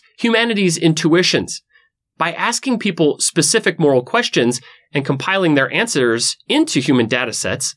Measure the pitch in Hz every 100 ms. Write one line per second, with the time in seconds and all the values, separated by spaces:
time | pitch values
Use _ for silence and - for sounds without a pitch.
0 | _ - 233 220 233 208 185 160 165 156
1 | 165 170 170 135 92 - _ _ _ _
2 | _ - 165 - 202 240 269 240 208 165
3 | 151 - - - - 226 202 165 151 131
4 | 127 233 233 - 120 127 - - _ 147
5 | 131 135 160 196 180 143 135 135 233 147
6 | 123 113 120 - - 277 311 - 139 127
7 | 113 123 123 104 92 107 -